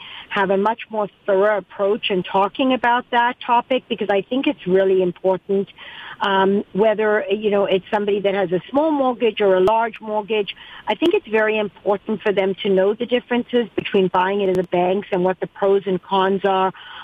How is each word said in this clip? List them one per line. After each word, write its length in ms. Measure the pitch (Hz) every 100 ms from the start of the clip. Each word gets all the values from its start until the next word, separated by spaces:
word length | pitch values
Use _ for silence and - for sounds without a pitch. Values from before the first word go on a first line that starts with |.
| - - -
have 180 | 208 190
a 60 | 196
much 260 | 208 226 -
more 200 | 220 202 _ -
thorough 320 | 190 208 202
approach 520 | 180 - 202 214 -
in 120 | 190
talking 500 | 180 196 202 - 262
about 380 | 254 240 240 -
that 300 | 240 240 -
topic 440 | - 240 - 254 -
because 200 | 226 202
I 140 | 202
think 240 | - 262 294
it's 200 | - 180
really 360 | 185 190 190
important, 640 | 180 - 190 185 - 196 196 - - - - -
um, 440 | 202 196 190 202 -
whether, 540 | 185 220 208 214 208 190
you 200 | 214 214
know, 160 | 202 196
it's 180 | 190 -
somebody 300 | 214 208 202
that 140 | 196
has 160 | 196 180
a 80 | 180 -
small 200 | 269 320
mortgage 520 | 285 262 226 233 214
or 120 | 202
a 60 | 185
large 400 | 190 226 226 -
mortgage. 560 | 220 214 196 214 196 - - - -
I 80 |
think 180 | 214 339
it's 160 | 392 -
very 300 | 220 214 214
important 640 | 208 - 190 202 - 220
for 100 | 214
them 220 | 196 196 190
to 80 | 202
know 240 | 190 190
the 120 | 220 220
differences 600 | 247 - 240 233 247 214 -
between 320 | - 202 185
buying 320 | 185 185 202
it 80 | 190
in 60 |
the 100 | 185
banks 440 | 180 180 180 190 190
and 120 | 190
what 160 | 180 185
the 60 | 190
pros 360 | - 196 196 196
and 160 | 185
cons 420 | - 196 190 196 196
are 260 | 190 190 - - -